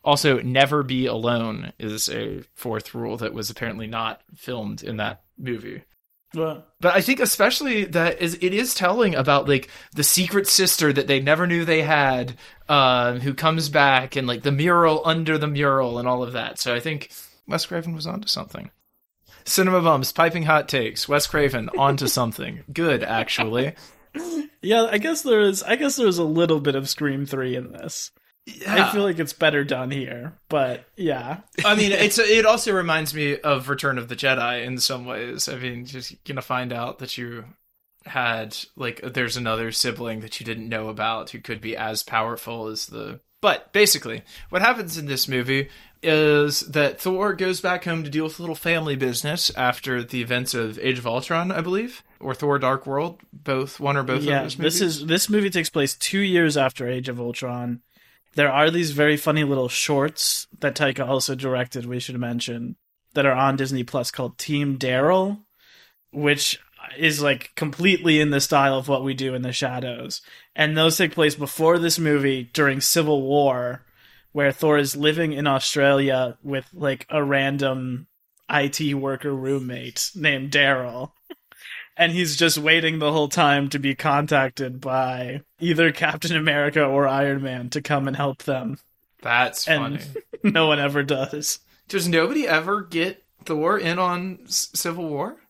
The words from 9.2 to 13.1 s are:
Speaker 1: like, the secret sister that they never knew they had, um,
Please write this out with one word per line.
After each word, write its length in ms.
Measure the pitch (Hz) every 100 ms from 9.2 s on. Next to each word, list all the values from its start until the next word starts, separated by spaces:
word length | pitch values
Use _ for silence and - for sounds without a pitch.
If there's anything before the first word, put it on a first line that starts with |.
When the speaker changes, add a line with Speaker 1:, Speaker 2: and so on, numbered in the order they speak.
| 135 139 139
Speaker 1:
like, 180 | 135 - - -
the 100 | 151
secret 440 | 143 - 175 202 196
sister 460 | - 185 - 156
that 140 | 139 139
they 120 | 139
never 280 | 135 160 175
knew 180 | 170 165
they 160 | 160
had, 560 | 151 151 139 127 127 117 - - -
um, 500 | 147 131 123 123